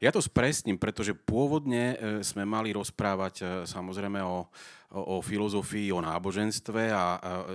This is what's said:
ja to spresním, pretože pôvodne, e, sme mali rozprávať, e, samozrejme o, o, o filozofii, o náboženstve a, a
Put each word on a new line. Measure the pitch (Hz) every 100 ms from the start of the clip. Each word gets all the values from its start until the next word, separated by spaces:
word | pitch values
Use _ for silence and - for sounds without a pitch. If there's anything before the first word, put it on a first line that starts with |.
ja | 120
to | 190
spresním, | - - 127 151 - 92
pretože | 107 - 104
pôvodne, | 95 - 110 143 156 143 120 123
e, | 123 107 107 101
sme | 101
mali | 101 110 110
rozprávať, | 101 95 - 104 95 95 -
e, | 92 92 87
samozrejme | 92 92 95 101 101 92
o, | 90 87 - - - -
o, | 95 - 95
o |
filozofii, | 92 101 104 101 90 107 101
o | 90
náboženstve | 80 82 95 95 107 107 - 110 113
a, | 101
a | 87 87 90 90 90